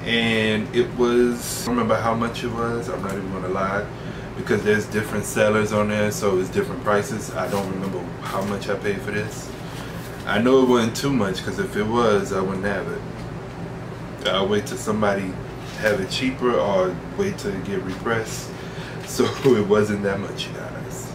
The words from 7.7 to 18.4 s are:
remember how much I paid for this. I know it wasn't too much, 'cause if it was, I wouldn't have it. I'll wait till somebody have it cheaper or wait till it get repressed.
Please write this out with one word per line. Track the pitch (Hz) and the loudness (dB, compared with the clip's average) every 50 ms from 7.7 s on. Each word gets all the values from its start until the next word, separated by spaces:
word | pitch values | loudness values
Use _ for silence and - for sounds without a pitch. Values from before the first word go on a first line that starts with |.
| 95 | -4
remember | 92 95 - - 92 90 170 - - | -4 -4 -4 -4 -4 -6 -6 -8 -8
how | - - - 95 98 | -8 -6 -4 -4 -2
much | 101 101 98 - - | -2 -4 -4 -2 -2
I | 101 | -4
paid | 98 - 104 101 95 | -2 0 -2 -2 -2
for | - 104 | -2 -4
this. | 101 104 107 110 - - - - - - - - - - - - - - - - - - - - | -2 -2 -2 -4 -6 -8 -10 -10 -10 -10 -10 -10 -10 -8 -10 -8 -8 -8 -10 -10 -10 -8 -4 0
I | 98 104 | 2 4
know | 113 123 131 135 | 6 8 8 8
it | 131 123 | 8 8
wasn't | 123 120 113 117 117 | 6 6 6 4 0
too | - - 143 | 0 0 2
much, | 139 123 104 95 92 90 - | 2 2 2 2 0 -2 -4
'cause | 107 95 95 | -4 -2 -2
if | 98 92 - | -2 -2 0
it | 107 104 110 | -2 0 2
was, | 113 120 120 110 104 101 92 90 98 | 2 4 4 6 4 4 2 0 -2
I | 95 | -2
wouldn't | 95 92 95 95 95 | 0 -2 -2 -2 -2
have | 101 98 92 87 82 | -2 -2 -2 -4 -4
it. | 82 80 80 82 82 - - - - - - - - - - - - - - - - - - - - - - 101 | -6 -6 -8 -10 -10 -10 -10 -10 -10 -10 -10 -10 -10 -10 -10 -10 -10 -10 -10 -10 -10 -10 -10 -10 -10 -4 -2 0
I'll | 92 95 98 95 | 2 2 2 2
wait | 104 104 101 - | 2 0 0 -2
till | 104 95 | -6 -6
somebody | - - 107 107 107 101 101 98 95 92 95 - - - - - - - - - | -4 -2 0 2 2 2 2 2 -2 -4 -6 -6 -8 -8 -10 -10 -10 -10 -8 0
have | - 107 104 98 | 2 2 2 2
it | 95 - | 0 -2
cheaper | - - 131 131 127 - 123 123 110 | -2 0 0 0 -2 2 2 2 4
or | - - 101 101 95 92 92 90 82 - - - - | 4 2 4 4 2 2 2 0 -4 -8 -10 -4 -2
wait | 98 98 - - | -2 -2 -2 -4
till | - 202 | -4 -4
it | 196 95 90 | -4 -4 -4
get | - 98 92 | -4 -4 -4
repressed. | 92 92 92 90 - 117 113 113 110 - - - | -4 -4 -6 -4 -2 0 0 0 0 -4 -6 -8